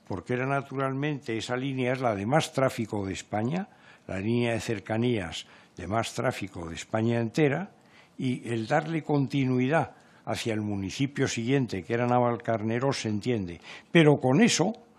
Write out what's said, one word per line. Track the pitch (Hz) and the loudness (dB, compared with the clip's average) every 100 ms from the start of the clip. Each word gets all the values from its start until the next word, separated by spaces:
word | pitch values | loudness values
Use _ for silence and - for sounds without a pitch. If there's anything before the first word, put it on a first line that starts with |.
| - | -10
porque | 98 - | -8 -4
era | 123 | -2
naturalmente, | 131 139 135 135 135 135 147 147 - 110 | 0 -2 -2 -4 -2 -2 -4 -4 -4 -6
esa | - 123 | -4 -4
línea | 139 131 123 | -4 -2 0
es | 127 | 0
la | 127 101 | 0 0
de | 104 | 2
más | 156 - | 0 0
tráfico | - 131 - 110 104 95 | 0 0 0 -4 -4 -4
de | |
España, | 90 - 104 117 170 208 - - - - | -6 -6 -4 -2 -4 -8 -14 -20 -18 -10
la | 95 | -4
línea | 101 120 120 | 0 0 0
de | 113 | -2
cercanías | - 107 - 110 123 113 85 - - - - - | -4 -6 -4 -2 0 0 -4 -10 -14 -20 -20 -12
de | 87 | -4
más | 113 110 | -2 -2
tráfico | - 123 - 98 90 82 | -2 -2 -2 -6 -10 -10
de | |
España | 82 - 110 113 117 | -10 -4 -2 0 0
entera, | 113 156 147 156 202 - _ - - - | 0 2 2 0 -6 -12 _ -20 -20 -6
y | 131 123 - | -4 -4 -4
el | 117 110 | -4 0
darle | 147 156 165 | 0 0 -4
continuidad | 147 147 131 143 131 127 127 160 120 - - - | 0 2 2 2 2 2 2 2 0 -6 -20 -14
hacia | - 107 117 | -6 -4 -2
el | 107 | -2
municipio | 104 101 95 - 135 139 131 | -2 -2 -4 -2 -2 0 -2
siguiente, | - 117 139 117 95 | 0 0 0 0 -4
que | - | -2
era | 117 120 | 0 2
Navalcarnero, | 123 120 120 - 113 110 120 139 | 4 4 0 -2 -2 0 0 0
se | 127 113 | -2 -2
entiende. | 104 120 117 90 85 - - - | -2 -2 -2 -4 -10 -16 -20 2
Pero | 175 151 143 | 6 8 6
con | 131 143 | 6 6
eso, | 233 - 180 226 - | 6 4 0 -2 -10